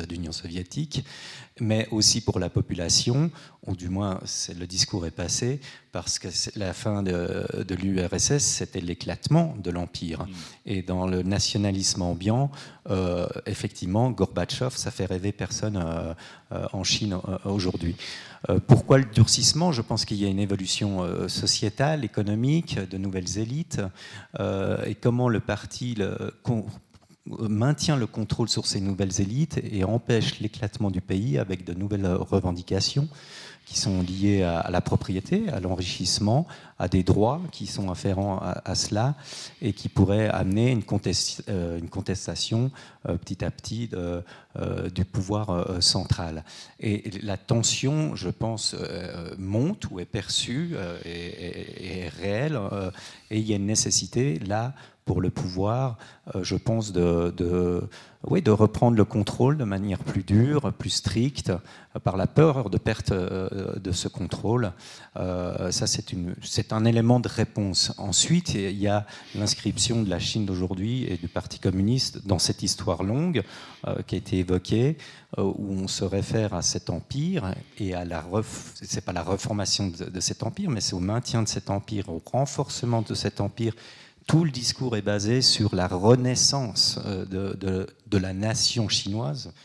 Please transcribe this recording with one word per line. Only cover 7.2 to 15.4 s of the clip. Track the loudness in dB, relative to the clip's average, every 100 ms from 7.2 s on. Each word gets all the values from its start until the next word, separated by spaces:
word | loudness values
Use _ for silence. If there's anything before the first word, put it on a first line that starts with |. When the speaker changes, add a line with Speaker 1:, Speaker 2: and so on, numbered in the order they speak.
| 0 -2 -4 -4
Speaker 1:
de | -4
l'U | -2 0 0
R | 0
S | 0 2
S, | 2
c'était | 2 -2 -4 -6
l'éclatement | -6 -6 -6 -6 2 4 4 -2
de | -4
l'empire. | -4 -4 -6 -8 -6
Speaker 2:
Mm. | -8 -10 -16 -14
Speaker 1:
Et | -4 -4
dans | -2 0 2
le | 0
nationalisme | 2 0 2 2 0 0 0 0
ambiant, | 0 0 2 2 2 -2 -18 -14 -2
euh, | 0 2 0 -2 -6
effectivement, | -6 -4 -6 -4 0 2 2
Gorbatchev, | 2 0 0 -2 -2 -2 -2
ça | -6
fait | -4
rêver | -2 0 -2
personne, | -4